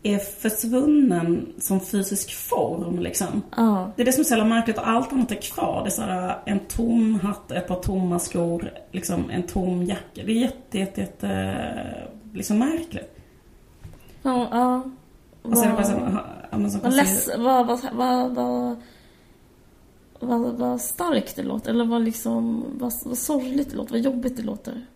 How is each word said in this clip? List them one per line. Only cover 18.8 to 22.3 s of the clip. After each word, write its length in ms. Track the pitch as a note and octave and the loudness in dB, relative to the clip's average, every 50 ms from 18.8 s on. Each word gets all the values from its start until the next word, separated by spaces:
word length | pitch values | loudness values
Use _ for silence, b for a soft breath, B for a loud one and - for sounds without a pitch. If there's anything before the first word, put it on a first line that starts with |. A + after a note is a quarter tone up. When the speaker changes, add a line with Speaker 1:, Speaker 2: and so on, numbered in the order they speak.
| B B B B B B B B B B B B B _ _ _ _ - _ _ - - _ _ _ _ _ - | B B B B B B B B B B B B B _ _ _ _ -20 _ _ -20 -20 _ _ _ _ _ -8
Speaker 2:
vad, 340 | A#3+ B3 A#3+ A#3 A#3+ B3 A#3 | -2 0 0 2 2 0 -2
vad 260 | A#3 B3 B3 B3 A#3+ | -2 -2 -2 -2 -2
starkt 560 | - - - - F4 F4 D4 G#3+ G#3 - - | -4 -6 -4 -2 0 2 2 2 0 -2 -8
det 60 | - | -6
låter, 280 | - - - A3 - - | -4 -4 -4 -4 -2 0
eller 140 | A3+ A#3 A#3+ | 0 2 2
vad, 180 | A3+ A#3 A#3 | 2 2 2
liksom, 600 | A3+ A3+ A3+ - - A3+ | 2 0 -2 -2 -4 -2